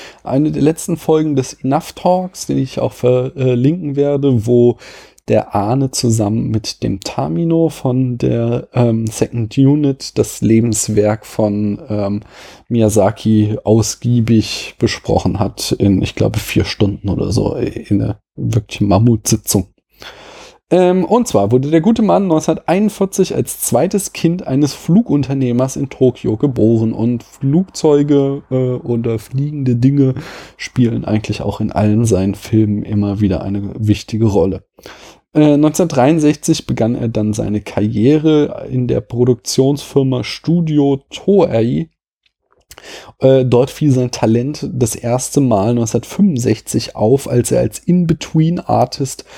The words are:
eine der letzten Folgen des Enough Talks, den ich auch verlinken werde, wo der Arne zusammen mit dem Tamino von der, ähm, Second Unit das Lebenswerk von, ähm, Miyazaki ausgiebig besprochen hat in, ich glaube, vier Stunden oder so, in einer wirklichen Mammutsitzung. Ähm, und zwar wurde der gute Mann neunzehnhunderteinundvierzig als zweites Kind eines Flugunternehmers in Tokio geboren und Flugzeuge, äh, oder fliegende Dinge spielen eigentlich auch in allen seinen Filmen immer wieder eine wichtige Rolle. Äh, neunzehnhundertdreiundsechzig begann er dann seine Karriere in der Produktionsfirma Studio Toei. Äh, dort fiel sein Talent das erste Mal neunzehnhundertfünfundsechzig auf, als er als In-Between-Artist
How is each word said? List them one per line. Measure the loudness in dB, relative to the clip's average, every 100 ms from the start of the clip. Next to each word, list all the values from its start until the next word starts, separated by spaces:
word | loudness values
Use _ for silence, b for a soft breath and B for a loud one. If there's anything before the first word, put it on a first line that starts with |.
| B B
eine | -4 0 0
der | 2
letzten | 0 0 -4 -4
Folgen | 0 0 2 -2
des | -4
Enough | -6 -4 -2 -4
Talks, | -4 -2 0 -2 -10 -6
den | -4
ich | -4 -4
auch | -4
verlinken | -2 0 0 -2 -2 0 2 2 0 -2 -2
werde, | 0 0 2 0 2
wo | 4 4 2 B B B B -2
der | -2 0 -2
Arne | -2 0 -2
zusammen | -2 0 0 0 -2 -2
mit | -4 -4 -6
dem | -6 -6
Tamino | -8 -6 -4 -2 0 2 0
von | 0 -2 0 -2 -2
der, | -2 0 0 -2 -4
ähm, | 0 2 2 -2
Second | -4 -4 -4 -4 2
Unit | 2 4 0 -2 -4 -4
das | -4 -2
Lebenswerk | 2 2 2 0 -2 0 2 0 -4
von, | -2 -2 0 -2 -4 -6
ähm, | -4 -2 -4 -8 B B B B
Miyazaki | 2 2 4 2 2 2 2 2 0
ausgiebig | 0 2 2 -4 -2 0 2 2 0 -6 -12 -4
besprochen | -4 -2 -2 0 0 -2
hat | -4 -6 -6
in, | 0 2 2
ich | 0
glaube, | -2 -2 -2
vier | -4 -2
Stunden | -2 0 -2 -2 -4
oder | -4 -2
so, | -2 -2 -2
in | -6 -6 -2 -2
einer | -2 -6 _ -8
wirklichen | -4 -4 -4 -2 0
Mammutsitzung. | 4 4 2 0 -4 -2 -4 -4 _ _ B B B B B B B _
Ähm, | 2 4 2 2
und | 0 2
zwar | 0 2
wurde | 2 2
der | 2
gute | 2 2
Mann | 2 2 2
neunzehnhunderteinundvierzig | 0 0 -2 0 0 0 0 -2 0 -2
als | -2 -6 -6
zweites | -4 0 0 -2 -4
Kind | -4 -2 -2 -2
eines | 0 0 -2
Flugunternehmers | 2 2 4 0 0 -2 0 0 -2 -4
in | -8
Tokio | 0 0 2 -2 -2
geboren | -2 2 2 2 0
und | 0 -2 -2
Flugzeuge, | -8 -6 -2 0 -2 -2 2 2 4 2 2 -2 -4
äh, | -2 -2 -2 -4
oder | -2 -2 -4
fliegende | -6 -6 -6 -4 -2 2
Dinge | 2 4 2 0 B B B B
spielen | -6 0 0 0
eigentlich | -2 -2 -2 -6
auch | -6 -4
in | -4
allen | 0 2 2 2
seinen | 2 0 -4
Filmen | -2 0 2 0
immer | -2 -2 -2 0
wieder | 0 0
eine | -4 -6 -6 -4
wichtige | 0 -2 -2 -2 0
Rolle. | 2 0 -2 -10 _ B B B B B 2
Äh, | 4 4
neunzehnhundertdreiundsechzig | 2 2 0 2 4 4 2 2 0 -2 -2
begann | -2 0 -2
er | -2
dann | -2 -2
seine | -2 -2 -4
Karriere | -4 -2 -2 2 2 4 4 2 2 -4 -6
in | -4 -2
der | -2
Produktionsfirma | -2 0 2 0 -2 0 2 0 -2 0 0 0
Studio | -4 -8 -2 0 0 2 2 0 -4
Toei. | -6 0 2 4 2 0 -2 -6 _ _ _ _ _ _ _ _ -20 B B B B
Äh, | 4 4
dort | 4 2 2
fiel | 0 0
sein | 2 0
Talent | -2 0 0 0 -6 -8
das | -2 -2 -2
erste | -4 -4 -2 0
Mal | 2 2 2
neunzehnhundertfünfundsechzig | 0 0 -4 -4 0 0 2 -2 -2 -4 -6 -6 -2
auf, | 2 2 2
als | -2 0
er | 0
als | 0 -4
In-Between-Artist | 0 2 2 -2 -2 0 0 0 -2 0 0 -2 -8 -8 -18